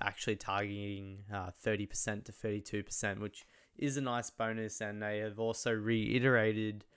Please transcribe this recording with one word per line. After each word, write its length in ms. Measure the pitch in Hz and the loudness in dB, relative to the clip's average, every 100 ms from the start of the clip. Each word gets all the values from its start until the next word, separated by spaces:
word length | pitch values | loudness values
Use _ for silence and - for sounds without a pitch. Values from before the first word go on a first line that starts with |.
actually 340 | 101 - - 107 | -4 -2 -2 -2
targeting, 840 | - 98 104 101 101 98 98 98 98 | 0 0 0 -4 -6 -6 -8 -12 -8
uh, 180 | 101 90 - | -6 -6 -4
thirty 280 | - 107 101 | 0 0 0
percent 400 | - - 104 - | -2 -2 -4 -8
to 80 | |
thirty-two 500 | - 110 104 101 104 | -6 -4 -2 -2 -4
percent, 380 | 101 - 107 98 | -4 -2 -2 -2
which 240 | 104 - - _ _ - | -6 -8 -18 _ _ -4
is 180 | 147 135 | -2 0
a 60 | |
nice 280 | 131 120 120 | 0 0 -2
bonus. 520 | - 113 110 110 - | -2 -2 0 -4 -4
And 200 | 107 104 | -6 -4
they 180 | 107 104 | -2 -2
have 200 | 107 104 | -2 0
also 320 | 113 113 123 | -2 0 2
reiterated 1120 | 113 107 113 107 123 127 123 110 110 107 104 - | 2 4 2 4 4 6 6 6 4 0 -4 -10